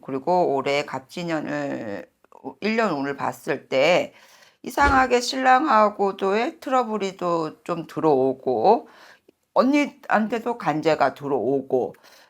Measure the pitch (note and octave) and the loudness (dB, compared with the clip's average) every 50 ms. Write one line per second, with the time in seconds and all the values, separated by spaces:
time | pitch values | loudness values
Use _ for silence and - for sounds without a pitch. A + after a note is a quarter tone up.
0 | - - C3+ C3 C3+ - F3+ F3+ E3+ C#3 C#3 C3+ C3 C#3+ C#3 C#3+ C#3+ - - C3 | -12 -8 -8 -6 -2 0 2 2 2 2 0 0 0 0 0 -2 -2 -4 -8 -10
1 | - - - F#3 F3 E3+ D#3+ D3+ - - D3 D3 C#3+ C#3 C3+ B2+ B2 G#2+ G2+ F#2 | -12 -12 -12 -10 -6 -6 -4 -4 -4 -6 -6 -6 -6 -6 -8 -8 -10 -10 -10 -12
2 | - - _ _ _ _ - - - C3+ - _ - G#3+ A3 A3+ A3+ G3+ D#3+ C#3 | -12 -16 _ _ _ _ -20 -18 -18 -18 -12 _ -6 -4 -2 0 0 0 -2 -2
3 | C3+ C#3 C#3 C3+ C3 B2 C3 - - - C#3+ B2+ - - C#3+ C3 C#3 E3 F3+ D3+ | -4 -4 -6 -4 -6 -6 -6 -6 -6 -6 -6 -6 -6 -2 0 2 4 4 4 2
4 | - - - - - - _ _ _ _ _ _ - A#3+ - D#4+ C#4+ C#4 C#4 C4 | 0 -2 -8 -20 -20 -20 _ _ _ _ _ _ -14 -6 -2 2 2 4 4 4
5 | C4 B3 B3 B3 B3 - C#4 C4 C4 B3+ B3+ B3+ D#4 D4+ A#3 G#3+ G#3+ G#3 G#3 - | 4 4 2 0 0 -2 -4 0 4 4 4 4 4 4 4 4 4 4 2 0
6 | G3+ G3 F#3+ - G3+ F#3+ G3 A3 A#3+ D#4+ D#4+ - - D4 C4 B3+ B3 A3 G#3+ G#3 | -2 -2 -2 -2 -2 0 0 0 -2 -4 -6 -8 -6 -2 0 0 0 -2 -4 -6
7 | G3 F#3+ F#3 - F3+ F3 E3+ E3 D#3+ D#3 - - - - F3 E3 D#3 - - D3+ | -6 -6 -6 -4 -4 -2 -2 -2 -2 -6 -8 -10 -8 -6 -6 -6 -8 -8 -4 0
8 | C#3+ D#3+ C#3+ B2+ C3 C3+ C3 C3 - C3 B2+ A2 A#2 F#3 A3+ D4 - - - - | 2 4 4 4 2 0 -2 -2 -2 -2 0 2 4 4 4 4 0 -6 -18 -20
9 | - - - _ _ _ _ _ _ _ - - A3 C4 C#4+ D4 C#4+ - - _ | -20 -20 -20 _ _ _ _ _ _ _ 0 2 2 4 4 2 2 0 -4 _
10 | - - - G#3 A3 G#3 A#3+ A3+ A3+ A#3+ A#3 A#3+ F#3 E3 D3 D#3 D#3 D#3+ D3+ - | -4 -2 0 0 0 -2 -4 -6 -4 -6 -6 -4 -4 -4 -2 0 2 2 2 2
11 | C#3 C3+ C3 - C#3+ C#3 C#3 B2 G#2 B2+ C#3 C#3 C3+ - C3+ B2+ A2 D#2+ - _ | 2 0 0 -4 -6 -4 -2 -2 0 0 -2 -2 -2 -2 -2 -2 -2 -4 -8 _
12 | _ - - _ _ _ | _ -20 -20 _ _ _